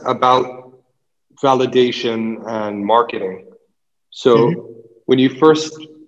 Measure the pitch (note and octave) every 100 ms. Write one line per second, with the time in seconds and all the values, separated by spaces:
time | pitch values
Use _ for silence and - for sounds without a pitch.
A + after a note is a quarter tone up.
0 | - A#2+ B2+ B2+ B2+ - - _ _ _
1 | _ _ _ _ C#3 C3 B2+ B2 B2 A#2
2 | A#2+ A2+ A2+ A2 G#2+ A2+ G#2+ G#2 G2+ A2+
3 | A#2 F2+ F#2+ F#2 - - _ _ _ _
4 | _ - C3 A#2 D#2+ - - - - _
5 | - C3 B2+ - D#3 D#3 D#3 - - -